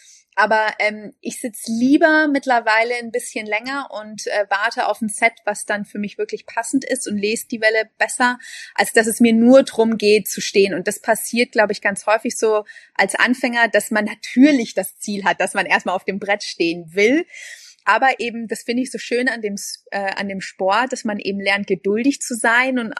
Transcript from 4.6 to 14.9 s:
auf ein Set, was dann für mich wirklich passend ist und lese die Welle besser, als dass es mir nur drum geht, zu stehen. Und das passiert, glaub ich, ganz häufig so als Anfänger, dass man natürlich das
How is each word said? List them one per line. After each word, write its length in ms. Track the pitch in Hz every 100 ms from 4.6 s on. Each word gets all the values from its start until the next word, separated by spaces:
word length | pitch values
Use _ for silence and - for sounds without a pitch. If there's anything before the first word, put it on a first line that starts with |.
| 220 247 -
auf 140 | 208
ein 60 | 220
Set, 240 | - 233 -
was 200 | - 208 -
dann 180 | 208
für 140 | 208 214
mich 180 | 202 -
wirklich 300 | 214 214 -
passend 380 | - 233 277
ist 240 | - - -
und 100 | 208
lese 300 | 202 226 -
die 120 | 226
Welle 300 | 220 220 214 _
besser, 400 | 214 - 247 247 - - - -
als 160 | -
dass 160 | - 220
es 100 | 214
mir 140 | 233
nur 320 | 226 233 262
drum 340 | 269 - 226 220
geht, 300 | 208 208 196
zu 120 | -
stehen. 340 | - 214 196
Und 120 | 170 185
das 140 | 202
passiert, 500 | - 220 - 233 247
glaub 220 | 233 208
ich, 100 | 214
ganz 240 | 214 196 -
häufig 320 | 220 240 -
so 260 | 220 214 214 - -
als 220 | - 196 -
Anfänger, 500 | 226 247 254 240 226
dass 240 | 208 -
man 140 | 214
natürlich 720 | 208 - - - 277 285 233
das 220 | - 185